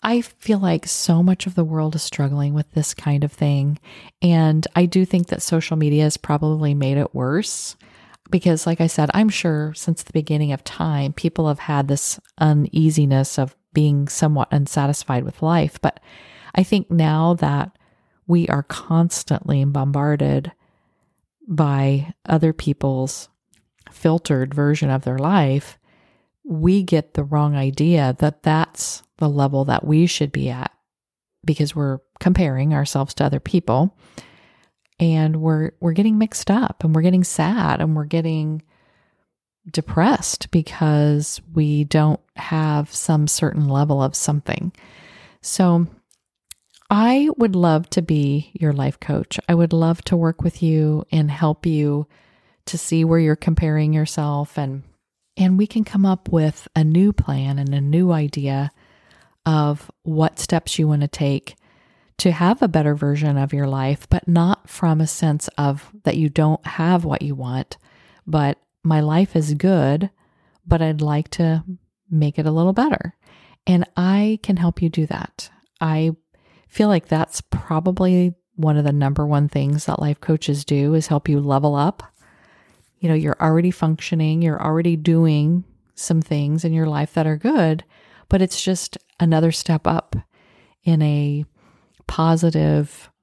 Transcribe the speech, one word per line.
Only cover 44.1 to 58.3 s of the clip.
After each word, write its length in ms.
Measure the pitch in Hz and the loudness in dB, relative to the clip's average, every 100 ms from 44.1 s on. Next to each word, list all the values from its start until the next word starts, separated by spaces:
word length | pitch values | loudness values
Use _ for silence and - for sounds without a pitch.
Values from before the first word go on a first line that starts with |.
something. 580 | 139 - 147 - - 180 - - - - - - _ | -2 -2 -4 -4 -6 -6 -12 -20 -20 -20 -20 -20 _
So 460 | - - 185 170 170 - _ _ _ _ _ - _ _ _ | -12 0 2 2 0 -6 _ _ _ _ _ -20 _ _ _
I 400 | 208 226 262 294 - | 2 4 4 2 2
would 200 | 226 185 | 0 2
love 340 | 175 156 175 | 2 2 0
to 120 | - | -4
be 480 | 165 151 143 143 151 | 0 0 0 -2 -4
your 180 | - 160 | -4 -2
life 280 | 143 135 - | 0 -2 -4
coach. 380 | - 143 - - - | -4 -4 -4 -10 -2
I 60 | |
would 180 | 170 170 | 2 2
love 280 | 165 165 170 | 2 0 0
to 140 | - 175 | -2 0
work 260 | 165 165 | 0 -2
with 200 | 170 - | -4 -2
you 420 | 165 156 151 151 - | 0 2 2 0 -2
and 200 | 160 147 | -2 0
help 360 | 147 160 156 175 | 0 -2 -2 -2
you 400 | 156 147 143 151 _ _ _ _ _ - | 0 0 -2 -4 _ _ _ _ _ -12
to 120 | 165 | -10
see 260 | - 165 | -2 0
where 140 | 160 165 | 2 4
you're 180 | 160 151 | 4 2
comparing 560 | - 160 160 151 151 | 0 0 2 0 2
yourself, 680 | 156 151 - 147 143 147 - | 0 -2 -2 -4 -4 -6 -6
and, 240 | 139 135 135 _ _ _ _ - | -6 -8 -14 _ _ _ _ 0
and 220 | 185 185 | 2 4
we 80 | 214 | 2
can 160 | 226 | -2
come 200 | 214 196 | -2 2
up 240 | 196 185 - | 2 2 0
with 400 | 170 156 - - - | 0 0 -2 -6 0
a 80 | |
new 280 | 156 160 196 | 2 4 2
plan 460 | 202 - 135 135 139 | 2 0 0 -2 -2
and 160 | 139 | -2
a 60 | 139 | -2
new 320 | 139 160 180 | 0 2 2
idea 580 | 165 147 | 2 0